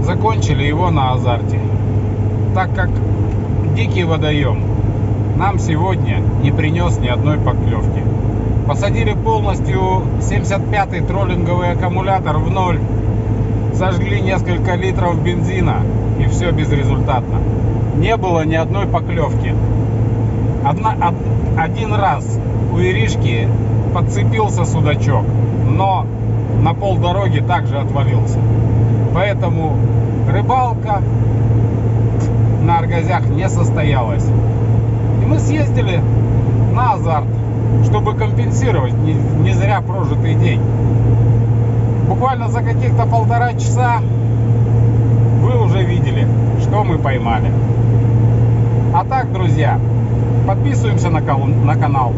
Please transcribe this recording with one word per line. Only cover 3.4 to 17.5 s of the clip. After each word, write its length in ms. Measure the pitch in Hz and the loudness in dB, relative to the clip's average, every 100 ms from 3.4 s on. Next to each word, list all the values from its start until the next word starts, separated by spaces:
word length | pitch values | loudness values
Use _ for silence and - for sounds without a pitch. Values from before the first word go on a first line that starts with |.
| - - - - | -2 -2 0 0
дикий 280 | - - | 0 0
водоём 560 | 170 160 156 147 139 101 - - - - - - - - | 0 0 0 0 0 0 -2 -2 -2 -2 -2 -2 -2 0
нам 200 | 185 196 | 0 0
сегодня 640 | - 156 180 170 135 - - - | 0 0 0 0 0 0 0 0
не 80 | 139 | 0
принёс 460 | - 151 170 156 - | 2 0 0 0 0
ни 100 | 151 | 0
одной 300 | 120 143 151 | 0 0 0
поклёвки. 680 | 131 127 - 123 - - - - - - - - - | 0 0 0 0 0 0 -2 -2 -2 -2 -2 0 0
Посадили 460 | 139 - - 233 | -2 0 0 0
полностью 920 | - 226 226 214 190 - 190 185 185 175 - | 0 0 0 0 -2 -2 0 0 0 -2 -2
семьдесят 480 | - - - 196 - | -2 -2 -2 -2 -2
пятый 320 | 208 190 180 | -2 -2 -2
троллинговый 680 | 170 185 190 180 170 175 175 | -2 -2 -2 0 0 0 -2
аккумулятор 680 | 175 180 180 185 190 165 147 | -2 -2 -2 0 -2 -2 -2
в 140 | 165 | 0
ноль. 280 | 185 185 160 - - - - - - - - - | 0 0 -2 -2 -2 -2 -2 -2 -2 -2 -2 -2
Сожгли 460 | - 185 180 190 - | -2 0 0 0 -2
несколько 560 | 196 190 165 170 180 175 | 0 -2 -2 -2 0 -2
литров 480 | 190 185 180 165 | -2 0 0 0
бензина, 540 | 175 175 165 185 170 - - - - - | 0 0 -2 0 0 0 -2 -2 -2 0
и 80 | - | 0
всё 240 | - - | 0 0
безрезультатно. 880 | - - 139 131 131 - 127 - - - | 0 0 0 0 0 0 -2 -2 -2 0